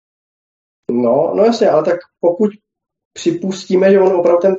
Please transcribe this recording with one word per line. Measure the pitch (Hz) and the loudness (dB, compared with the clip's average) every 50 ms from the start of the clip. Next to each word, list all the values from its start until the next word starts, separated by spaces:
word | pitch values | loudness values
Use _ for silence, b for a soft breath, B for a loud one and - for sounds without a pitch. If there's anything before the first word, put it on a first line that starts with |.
| _ _ _ _ _ _ _ _ _ _ _ _ _ _ _ _ _ - | _ _ _ _ _ _ _ _ _ _ _ _ _ _ _ _ _ -6
No, | 120 120 123 117 123 143 160 - 185 | -4 -2 0 0 0 0 0 -2 0
no | 185 208 | 0 2
jasně, | 233 233 - 214 175 | 0 2 2 0 0
ale | - 156 208 | 2 0 0
tak | 190 175 175 - _ _ _ | 0 -4 -4 -6 _ _ _
pokud | - 175 175 - 214 208 208 - _ _ _ _ _ _ _ _ _ _ _ | -2 -2 0 0 -2 -4 -4 -8 _ _ _ _ _ _ _ _ _ _ _
připustíme, | - - 175 160 - - 190 - - - - 185 185 190 196 | -6 -4 -4 -4 -4 -6 -8 -8 -8 -6 -4 -2 2 2 4
že | 202 190 | 4 4
on | 185 190 190 | 2 2 0
opravdu | 175 170 170 175 170 | 0 2 2 2 2
ten | 190 190 185 | 2 0 -2